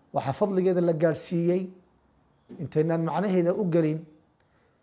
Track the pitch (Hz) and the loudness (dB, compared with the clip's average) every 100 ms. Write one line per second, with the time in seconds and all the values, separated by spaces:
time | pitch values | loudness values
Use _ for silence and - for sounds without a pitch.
0 | _ 143 135 131 190 185 185 180 170 156 | _ -4 -4 -2 0 2 2 2 2 2
1 | 165 151 - 170 170 180 185 - _ _ | 0 0 -4 -2 0 0 -4 -12 _ _
2 | _ _ _ _ - - 139 156 160 165 | _ _ _ _ -20 -14 -4 -2 0 0
3 | 165 151 202 185 175 190 185 170 156 156 | -2 -2 0 2 2 0 0 2 2 -2
4 | - - _ _ _ _ _ _ | -10 -20 _ _ _ _ _ _